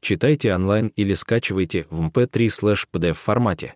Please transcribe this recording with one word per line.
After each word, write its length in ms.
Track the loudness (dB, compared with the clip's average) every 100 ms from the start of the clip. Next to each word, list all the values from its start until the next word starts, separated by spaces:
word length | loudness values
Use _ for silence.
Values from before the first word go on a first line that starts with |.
Читайте 540 | -2 0 2 2 0
онлайн 320 | 0 2 2 0 -2
или 160 | 0
скачивайте 760 | 0 0 -2 0 -2 -2 -2 -4
в 100 | -4
М 100 | -2
П 160 | 0 0
три 220 | 2 0
слэш 400 | 2 0 0 -2
П 100 | -2
Д 120 | -2
Ф 80 | -2
формате. 560 | -2 0 0 -2 -8